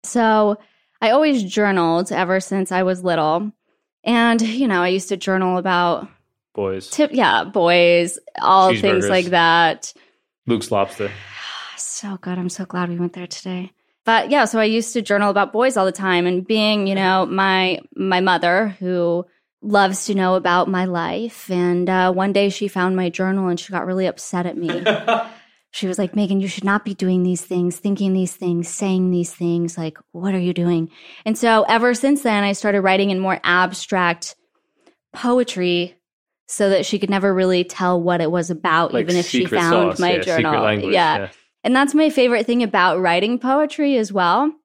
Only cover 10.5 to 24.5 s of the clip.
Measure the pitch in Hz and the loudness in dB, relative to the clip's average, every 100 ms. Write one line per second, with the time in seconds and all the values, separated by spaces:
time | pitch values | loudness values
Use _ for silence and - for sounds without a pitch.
10.5 | 117 - 104 98 - 101 98 - - - | -2 0 -2 -2 -4 -8 -8 -18 -16 -16
11.5 | - - - - - 208 190 185 180 180 | -14 -16 -14 -12 -10 -10 -10 -8 -6 -6
12.5 | - 185 180 175 175 175 180 175 - 185 | -8 -8 -6 -6 -4 -6 -6 -14 -12 -10
13.5 | 180 185 _ _ _ - 226 - 285 220 | -10 -10 _ _ _ 0 0 2 2 2
14.5 | 226 220 220 226 247 208 202 208 196 196 | 2 0 0 -2 -6 0 0 2 0 0
15.5 | 220 254 233 190 185 190 175 175 180 185 | 0 0 2 0 0 0 0 2 -2 0
16.5 | 220 214 214 196 196 190 190 180 190 196 | 0 2 0 0 0 2 2 0 0 0
17.5 | 185 185 180 - - 190 185 190 170 175 | 2 0 -4 -8 -6 0 2 2 2 2
18.5 | 185 214 185 180 180 170 175 180 _ _ | 2 0 -4 -4 -2 0 -2 -4 _ _
19.5 | _ 208 202 196 190 - 196 185 185 180 | _ 0 2 2 0 -4 0 2 2 2
20.5 | 175 180 190 185 175 165 175 226 - - | 2 0 -2 -2 -4 -4 -6 -8 -12 -6
21.5 | 180 180 175 180 185 185 185 196 202 202 | -2 0 0 0 2 2 2 0 2 0
22.5 | 190 202 190 185 185 180 170 190 196 185 | -2 -6 -2 0 0 -2 -2 -2 0 -2
23.5 | 175 - 180 180 185 185 - - 180 175 | -4 -6 -8 -4 -2 -4 -4 -8 -6 -6